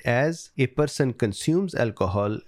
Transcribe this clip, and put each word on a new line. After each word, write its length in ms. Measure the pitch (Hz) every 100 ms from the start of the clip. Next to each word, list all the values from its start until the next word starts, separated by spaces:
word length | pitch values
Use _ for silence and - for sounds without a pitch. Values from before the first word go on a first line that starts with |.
| -
as 460 | 120 151 165 - -
a 100 | 127
person 440 | - 151 - 135
consumes 640 | 117 113 104 - 165 196 -
alcohol 640 | 117 101 95 101 104 110